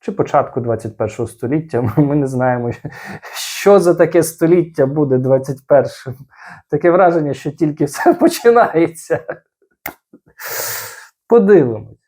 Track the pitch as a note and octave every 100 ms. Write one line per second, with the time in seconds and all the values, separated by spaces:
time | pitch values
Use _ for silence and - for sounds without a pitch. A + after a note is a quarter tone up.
0 | - G3+ - D3 B2+ - A#2+ A2+ A2+ -
1 | A2+ - A2+ - A#2+ D3+ D#3+ A#2+ A#2+ B2+
2 | C#3+ D3 C#3 C3 B2+ B2 A#2+ A#2 - -
3 | - - - - - - - G3+ F3 E3+
4 | E3 E3+ D#3+ - E3 F3+ E3 - C3+ D3
5 | D3 C3 B2+ C3 C3 C#3+ _ C#3+ B2 -
6 | - B2 C3 _ - - _ D3 E3+ F3
7 | F#3 E3+ D3 C3+ D3+ C#3 D3+ D3 D3 -
8 | - - - - A#3 A#3 G#3 E3 E3 E3
9 | - D#3 - - _ _ _ _ - -
10 | _ - _ _ - - - - - -
11 | - _ _ A#3 G3 G3+ C3 A2 G#2+ -